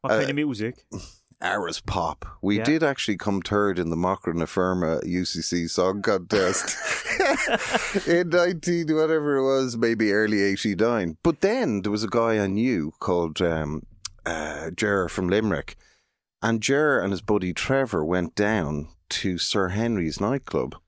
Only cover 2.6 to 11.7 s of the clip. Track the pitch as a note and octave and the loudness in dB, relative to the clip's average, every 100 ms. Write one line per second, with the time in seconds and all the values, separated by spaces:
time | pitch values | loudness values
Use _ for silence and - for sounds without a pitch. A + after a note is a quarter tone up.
2.6 | C3+ D#3 D3+ C3+ - F#2+ G#2 G2 - G#2 | 2 2 2 0 -2 -2 0 -2 0 2
3.6 | G#2 F2+ E2 E2 F2+ F#2+ - E2+ D#2+ - | 2 2 0 0 0 0 -2 -2 -2 0
4.6 | F#2 F#2 D#2+ D#2+ E2 F2+ F2+ F2 - F2 | 0 2 0 0 -2 -2 -2 -4 -2 -2
5.6 | E2 - F#2 G2+ G2 G2 F2 G#2 F#2 - | 0 2 2 2 0 0 2 2 2 0
6.6 | - - - - - - E4+ C#4+ - A#3+ | -2 -4 -4 -4 -4 0 2 2 0 -2
7.6 | - B3+ - G3 - E3+ F3 F3 F3 E3+ | 0 -2 0 -2 2 0 2 2 2 0
8.6 | - E3+ D#3 D#3 D#3 D#3+ D3 C3+ C3+ C3+ | -2 -2 0 2 2 2 2 2 2 2
9.6 | B2+ A#2 A#2 A2+ G#2+ G#2 G#2+ G#2 G2 G2 | 0 0 2 4 4 4 2 2 2 2
10.6 | G#2+ F#2 A2+ A#2 E2+ D#2+ E3+ D#3 G3 B3 | 0 2 2 2 -2 0 -2 2 2 2
11.6 | G3 | 0